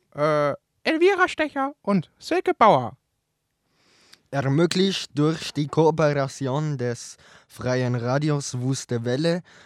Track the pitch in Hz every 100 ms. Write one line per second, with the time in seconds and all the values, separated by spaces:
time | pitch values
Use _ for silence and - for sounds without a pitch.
0 | _ - 151 151 147 131 _ _ - 311
1 | 359 381 359 - 311 277 269 294 - 202
2 | - _ - 349 - - 220 147 117 -
3 | _ _ _ _ _ _ _ _ _ _
4 | _ - - 139 135 139 170 185 196 180
5 | - 131 151 160 - - 147 - 160 156
6 | 151 143 135 - 131 135 156 139 123 117
7 | - - - - _ - 123 127 123 123
8 | 120 139 156 147 135 123 127 135 - 120
9 | 117 127 165 175 - -